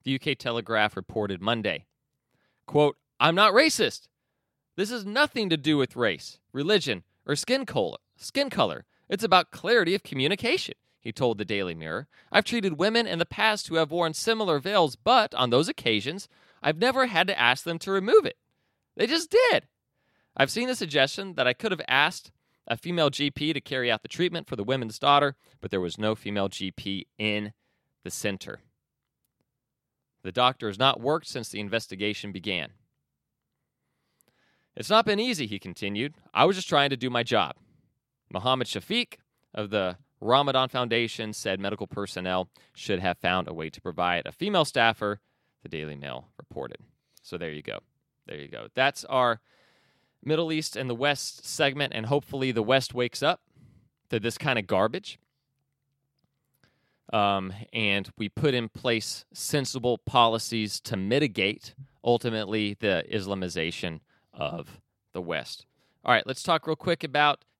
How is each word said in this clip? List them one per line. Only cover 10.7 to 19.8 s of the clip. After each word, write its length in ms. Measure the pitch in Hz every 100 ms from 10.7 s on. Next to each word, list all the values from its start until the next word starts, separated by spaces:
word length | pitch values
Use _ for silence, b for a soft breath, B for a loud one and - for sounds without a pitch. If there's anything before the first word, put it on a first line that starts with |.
| - _ _
he 120 | 113
told 240 | 113 127 104
the 80 |
Daily 300 | 101 104 92
Mirror. 320 | 82 80 87 143 b b
"I've 120 | -
treated 340 | 214 240 190 147
women 280 | 190 226 220
in 120 | 170
the 80 | 170
past 420 | - 214 214 -
who 60 |
have 160 | 160 156
worn 240 | 170 165
similar 440 | 156 - 226 202 147
veils, 380 | 147 202 156 -
but 380 | - 254 214
on 160 | - 123
those 180 | 120 175
occasions, 600 | - 123 110 110 185 - b b b
I've 160 | - 156
never 280 | 233 262 254
had 200 | 180 185
to 120 | 196
ask 260 | 120 131
them 140 | - 165
to 100 | -
remove 340 | 196 190 415
it. 120 | 294 - _ _ _ _ _
They 120 | - 220
just 240 | 330 339
did. 380 | 440 508 392 - _